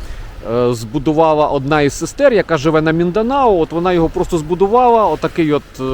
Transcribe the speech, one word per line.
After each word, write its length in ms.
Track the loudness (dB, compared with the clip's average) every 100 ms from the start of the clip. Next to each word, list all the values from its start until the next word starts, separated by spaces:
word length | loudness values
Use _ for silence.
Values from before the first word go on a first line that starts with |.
| -12 -12 -14 -12 -4
е, 220 | 0 0
збудувала 760 | -2 -6 -4 0 2 2 2 0
одна 340 | 0 0 0
із 120 | 0
сестер, 400 | -2 -8 0 2
яка 240 | 2 2 0
живе 240 | 2 2
на 100 | 2
Мінданао. 680 | 0 0 -2 -2 0 2 2
От 120 | 0
вона 220 | -2 0
його 160 | 0 0
просто 280 | -2 -2 -4
збудувала, 680 | -2 0 2 4 4 4 2
отакий 480 | 0 -4 -2 0
от, 100 | -2 -4 -8
е, 40 | -6